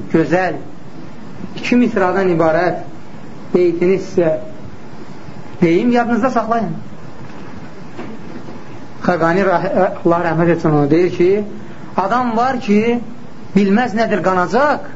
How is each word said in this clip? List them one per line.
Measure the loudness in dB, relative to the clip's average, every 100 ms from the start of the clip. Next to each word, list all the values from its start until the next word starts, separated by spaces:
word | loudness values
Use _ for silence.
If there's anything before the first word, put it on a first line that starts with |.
| 0
gözəl | 0 4 2 2 -2 -8 -10 -10 -10 -10 -10 -12 -10 -10
iki | -8 2 4
misradan | 4 4 2 2 2
ibarət | 4 4 4 2 -2 -8 -10 -12 -12 -12 -12 -2
beytini | 2 2 2 2 2
sizə | 0 0 2 0 -4 -10 -10 -12 -12 -12 -10 -12 -12 -10 -10 0
deyim, | 2 4 4
yadınızda | 2 2 2 2
saxlayın. | 0 0 0 0 -6 -8 -10 -10 -12 -12 -12 -12 -12 -12 -12 -12 -12 -10 -10 -10 -10 -10 -10 -10 -12 -12 -4
Xəqani | 0 2 4 4 4
rah-, | 2 2 2
Allah | 2 2 2 2 2
rəhmət | 2 4 4
etsin, | 2
onu | 2 4
deyir | 4 2 2
ki, | 2 2 -2 -8 -12 -12 -6 -2
adam | 0 0 0 0
var | 0 0
ki, | 2 4 4 0 -4 -10 -12 -12 0 2
bilməz | 4 4 2 0
nədir | 2 2
qanacaq | 2 2 2 4 2 2 -4